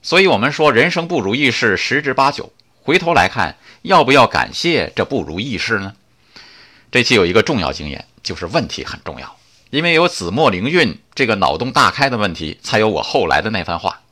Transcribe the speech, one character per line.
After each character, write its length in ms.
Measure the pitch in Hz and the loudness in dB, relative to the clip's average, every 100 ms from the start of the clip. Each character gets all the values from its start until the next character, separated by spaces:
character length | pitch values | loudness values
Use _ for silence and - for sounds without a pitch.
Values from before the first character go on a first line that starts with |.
所 180 | - 170 | 0 2
以 80 | 190 | 4
我 100 | 117 | 2
们 140 | 127 | 0
说 200 | 147 151 | 2 2
人 160 | 117 160 | 4 2
生 200 | 175 170 | 0 -2
不 120 | 175 | -2
如 140 | 98 | -2
意 160 | 123 139 | 0 0
事 260 | 113 117 92 | 0 0 0
十 240 | - 139 | -2 -2
之 140 | 147 | -2
八 160 | 131 139 | 2 0
九， 220 | 135 - _ _ _ | 0 -12 _ _ _
回 160 | - 175 | -2 0
头 160 | 170 | 2
来 160 | 156 92 | 2 2
看， 280 | 110 87 - - - | 0 -4 -6 -20 -18
要 220 | 165 185 | 2 4
不 100 | 131 | 6
要 140 | 139 120 | 4 4
感 260 | - 60 | 2 -4
谢 380 | - 175 151 80 - | -4 -2 -2 -2 -4
这 80 | |
不 180 | - 135 | -2 -2
如 160 | 73 82 | -4 -6
意 200 | 135 98 | -6 -6
事 200 | - 110 | -4 -4
呢？ 140 | 98 - _ _ _ - - - - _ _ | -4 -14 _ _ _ -20 -20 -20 -20 _ _
这 120 | 127 | 0
期 120 | 120 | 2
有 120 | 120 87 | 4 4
一 80 | |
个 80 | 98 | 2
重 180 | 107 135 | 2 -2
要 100 | 73 | -4
经 200 | - 76 | -6 -10
验， 160 | 69 - _ | -12 -16 _
就 120 | - | -12
是 120 | 87 87 | -10 -4
问 200 | 143 87 | -4 -4
题 160 | - | -10
很 160 | - - | -10 -12
重 160 | - 64 | -12 -14
要， 160 | - - _ _ _ | -16 -20 _ _ _
因 140 | 139 | 0
为 100 | 170 | 2
有 160 | 160 175 | 4 2
子 220 | - 87 | 0 -4
墨 200 | 107 151 | 2 2
灵 200 | 90 117 | 2 0
运 280 | 175 127 71 _ | 2 0 -2 _
这 120 | - 127 | -4 0
个 80 | |
脑 240 | 104 90 78 | 2 0 0
洞 120 | 123 | 0
大 200 | 127 110 | 2 2
开 180 | 110 139 | 2 -2
的 80 | 120 | 0
问 160 | 101 | -2
题， 260 | 80 78 - | -4 -10 -10
才 160 | - 110 | -2 0
有 100 | 110 | 2
我 140 | 85 | 0
后 240 | - 160 165 | -2 -2 2
来 160 | 131 | 0
的 80 | 110 | 0
那 120 | 107 | -6
番 160 | 76 85 | -6 -4
话。 220 | 95 - _ | -4 -6 _